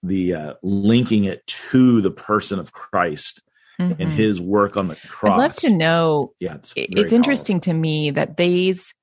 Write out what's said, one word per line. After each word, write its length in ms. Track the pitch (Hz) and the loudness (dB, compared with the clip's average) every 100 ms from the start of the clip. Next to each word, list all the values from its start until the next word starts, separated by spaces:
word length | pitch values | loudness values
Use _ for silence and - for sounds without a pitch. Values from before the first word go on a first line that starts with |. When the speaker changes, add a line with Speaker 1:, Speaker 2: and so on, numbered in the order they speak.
Speaker 1:
the, 320 | 90 95 90 | -2 -2 -2
uh, 200 | 82 76 - | -4 -8 -10
linking 640 | 92 98 101 120 113 110 | -4 0 2 2 2 0
it 220 | 98 87 - | 0 -4 -10
to 540 | - - 131 127 117 | -10 0 4 6 4
the 100 | 95 | 2
person 480 | - - 104 - 98 | -4 -2 -2 -2 -8
of 120 | 82 | -8
Christ 680 | - - 98 87 76 - - _ _ _ - | -16 -6 -2 -2 -4 -10 -14 _ _ _ -4
Speaker 2:
Mm-hmm. 220 | 180 160 | -4 -2
Speaker 1:
and 100 | 160 | -4
his 280 | 151 110 95 | 0 0 0
work 360 | 87 104 101 101 | 0 0 2 0
on 120 | 92 | -4
the 80 | 76 | -6
cross. 380 | - - 208 196 | -18 -4 0 2
Speaker 2:
I'd 20 | |
love 160 | 285 - | 2 0
to 120 | 330 | 2
know. 640 | 190 160 165 165 151 135 _ | 2 4 2 2 0 -4 _
Speaker 1:
Yeah, 160 | 90 76 | -10 -10
it's 160 | - - | -12 -8
Speaker 2:
i-, 120 | - | -4
Speaker 1:
very 140 | 190 | 0
Speaker 2:
it's 80 | 208 | 2
interesting 460 | 226 247 269 - 185 | 4 4 0 0 -2
Speaker 1:
powerful. 140 | 180 | 0
Speaker 2:
to 40 | 160 | 0
me 320 | 160 156 151 | 0 0 -2
that 260 | 143 147 156 | -2 -4 0
these 560 | 175 180 185 185 - _ | 2 2 0 -2 -8 _